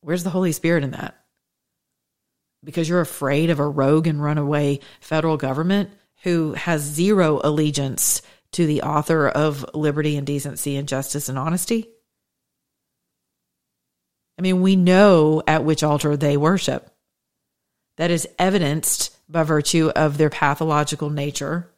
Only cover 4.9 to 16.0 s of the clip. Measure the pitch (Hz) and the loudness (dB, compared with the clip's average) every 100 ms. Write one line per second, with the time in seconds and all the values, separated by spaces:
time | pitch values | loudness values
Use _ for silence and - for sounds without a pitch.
4.9 | - - 156 160 156 143 131 165 202 196 | -20 -4 -2 0 -2 -2 -2 0 0 -2
5.9 | - _ _ 180 170 156 113 - 160 143 | -8 _ _ -2 -2 -2 -4 -4 -4 -4
6.9 | 147 185 208 165 147 147 151 151 143 139 | -2 2 2 2 2 0 0 0 -2 -4
7.9 | - - - - _ _ - 165 151 - | -4 -2 -4 -8 _ _ -2 0 0 -2
8.9 | 151 151 160 143 - 156 139 - 151 151 | -2 0 0 2 2 -2 -2 -8 -4 -2
9.9 | 147 151 147 139 143 143 - - 139 139 | 0 -2 -2 -4 -6 -6 -8 -6 -6 -4
10.9 | 135 135 151 143 135 147 175 - 226 214 | -6 -6 -8 -6 -6 -2 -4 -2 -4 -4
11.9 | _ _ _ _ _ _ _ _ _ _ | _ _ _ _ _ _ _ _ _ _
12.9 | _ _ _ _ _ _ _ _ _ _ | _ _ _ _ _ _ _ _ _ _
13.9 | _ _ _ _ - 185 185 190 190 175 | _ _ _ _ -6 -2 2 4 4 6
14.9 | 185 202 175 156 156 - 156 143 156 151 | 6 8 8 6 2 2 0 2 0 2
15.9 | 147 | 0